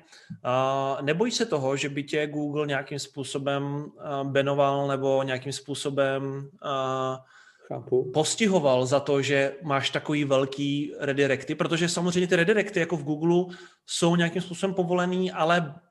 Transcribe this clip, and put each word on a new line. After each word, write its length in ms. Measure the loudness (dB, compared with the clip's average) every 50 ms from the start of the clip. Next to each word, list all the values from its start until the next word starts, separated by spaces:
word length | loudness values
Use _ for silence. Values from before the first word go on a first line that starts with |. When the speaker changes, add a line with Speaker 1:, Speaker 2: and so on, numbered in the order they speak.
| -12 _ -20 -20 -18 -18 -16 -8 -4
Speaker 1:
A 540 | -2 0 2 2 2 0 0 0 -2 -2 -2
nebojíš 340 | 0 0 0 2 0 0 0
se 100 | -2 -2
toho, 300 | 0 0 0 0 0 -2
že 140 | -2 -2 -4
by 140 | -4 -6 -6
tě 240 | -4 -2 -2 -2 -2
Google 400 | -2 -4 -4 -2 -2 -2 -2 -2
nějakým 320 | -2 -4 -4 -6 -8 -10
způsobem, 840 | -10 -10 -10 -10 -8 -6 -6 -4 -2 -2 -2 -2 -2 -4 -4 -6 -8 -10 -14 -14
a, 240 | -10 -8 -6 -4 -4
banoval 640 | 0 2 2 2 2 4 4 4 4 4 2 0 0
nebo 360 | 0 0 2 2 2 2 2
nějakým 280 | 0 -2 -4 -4 -6
způsobem, 1000 | -8 -8 -6 -8 -8 -4 -4 -2 0 2 2 2 2 -2 -4 -6 -6 -8 -10 -12 -16 -12 -8
a, 560 | -4 -4 -2 -2 -2 -2 -2 -2 -4 -4 -6 -10 _ -20 -20 -20 -20 _ _ _ -12
Speaker 2:
Chápu. 440 | -10 -10 -4 0 0 0 0 2 2
Speaker 1:
postihoval 720 | 0 2 2 2 2 2 4 4 4 4 4 4 4 2
za 140 | 2 2 0
to, 220 | 2 2 0 2
že 340 | 2 2 2 2 2 2 -2 -6 -4
máš 260 | 0 0 0 0 0
takový 360 | -4 -4 -2 -2 -2 0 2
velký 680 | 2 2 2 2 0 -2 -4 -2 -2 -2 -2 -4 -6 -6 -6
redirecty? 560 | -4 -2 0 2 2 2 2 0 -2 -6 -4
Protože 340 | -2 -2 0 0 0 0 0
samozřejmě 380 | 0 0 0 0 0 0 2 2
ty 80 | 4
redirecty 440 | 4 4 4 4 2 2 0 0 -2
jako 180 | 0 0 -2 -4
v 60 | -2
Google 420 | -4 -4 0 2 4 4 4 2 0 -6 -16 -18 -20 _ _ _ -8
jsou 280 | -2 2 4 4 4
nějakým 260 | 4 2 2 0 -4
způsobem 320 | -6 -6 -6 -4 -2 -2 0
povolený, 560 | 0 0 0 2 0 2 0 0 0 -2 -2
ale 440 | -2 0 2 4 4 4 2 -2 -8 -14 _ _